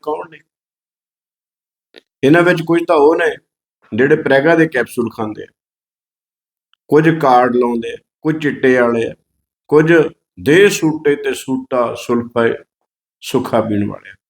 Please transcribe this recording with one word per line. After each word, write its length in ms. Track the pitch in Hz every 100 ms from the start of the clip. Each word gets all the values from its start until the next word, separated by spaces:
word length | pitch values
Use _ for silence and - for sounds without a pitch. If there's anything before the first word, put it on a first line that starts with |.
ਕੌਣ 280 | 151 160 170
ਨੇ? 80 | 151 _ _ _ _ _ _ _ _ _ _ _ _ _ _ _ - _ _
ਇਹਨਾਂ 180 | 131 170
ਵਿੱਚ 200 | 175 165
ਕੁਝ 200 | 165 170 170
ਤਾਂ 80 | 160
ਉਹ 200 | 147 165
ਨੇ 200 | 165 - _ _ _ _ _
ਜਿਹੜੇ 220 | 110 139 151
ਪ੍ਰੈਗਾ 400 | 127 135 151 165
ਦੇ 120 | 160
ਕੈਪਸੂਲ 420 | 127 117 - 113
ਖਾਂਦੇ 320 | - 107 104
ਆ, 40 | 95 _ _ _ _ _ _ _ _ _ _ _ _ _ _
ਕੁਝ 300 | 147 160 160
ਕਾਰਡ 340 | 139 123 123 123
ਲਾਉਂਦੇ 360 | 120 117 117
ਆ, 40 | - _ _
ਕੁਝ 200 | 156 156
ਚਿੱਟੇ 380 | 147 135 131 127
ਵਾਲੇ 300 | 120 117 113
ਆ, 40 | - _ _ _ _ _
ਕੁਝ 240 | 147 160 170 139 - _ -
ਦੇ 280 | 92 170 202
ਸੂਟੇ 480 | 202 160 151 147 143
ਤੇ 180 | 135
ਸੂਟਾ 600 | 131 - 131 131 127 117
ਸੁਲਫਾ 720 | - - 120 117 120 117 - _ _ _ _ _ _
ਸੁੱਖਾ 400 | - 127 - 117
ਪੀਣ 280 | 110 104 101
ਵਾਲੇ 220 | 95 -
ਆ। 40 | -